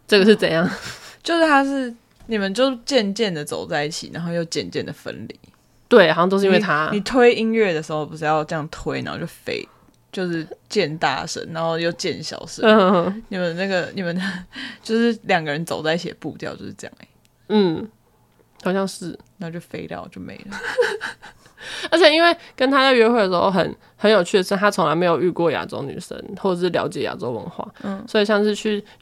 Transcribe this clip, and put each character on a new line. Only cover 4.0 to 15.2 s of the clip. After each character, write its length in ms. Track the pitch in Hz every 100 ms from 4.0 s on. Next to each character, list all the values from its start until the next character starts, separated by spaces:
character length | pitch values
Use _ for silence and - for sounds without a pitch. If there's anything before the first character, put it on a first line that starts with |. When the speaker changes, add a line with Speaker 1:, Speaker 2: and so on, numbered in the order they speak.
| -
Speaker 2:
然 80 | 160
后 80 | 170
又 120 | 170
渐 260 | 165 151 90
渐 160 | 143 -
的 60 |
分 200 | - - - 113
离。 140 | - _ _ _ _ -
Speaker 1:
对， 220 | 240 165
好 100 | 160
像 80 | 185
都 80 | 196
是 100 | 196
因 40 |
为 80 | 208
他。 300 | 190 151 156
Speaker 2:
你， 60 | 208
你 40 |
推 280 | 202 247 240
音 220 | 226 220
乐 180 | 226 202
的 80 | 156
时 120 | 160
候 120 | 151
不 120 | 147 156
是 80 |
要 180 | 151 156
这 140 | 151 156
样 120 | 151
推， 280 | - 160 135
然 120 | 143
后 60 | 87
就 40 |
飞， 400 | 165 - - 57 - _ _ _ _
就 160 | 196 180
是 180 | 165 156 - -
渐 300 | 208 151 160
大 260 | 151 131
声， 160 | 160 - -
然 100 | 165
后 160 | 165 165
又 140 | 170
渐 280 | 170 180 131
小 240 | 156 -
声。 240 | - - 220
Speaker 1:
嗯。 540 | 220 185 185 180 214 -
Speaker 2:
你 80 | 185
们 180 | 175 170
那 120 | 196
个， 200 | 185 151
你 80 | 196
们， 180 | 175 180 190 180 180
<laughs> 360 | 254 262 -
就 140 | - 226
是 200 | 233 226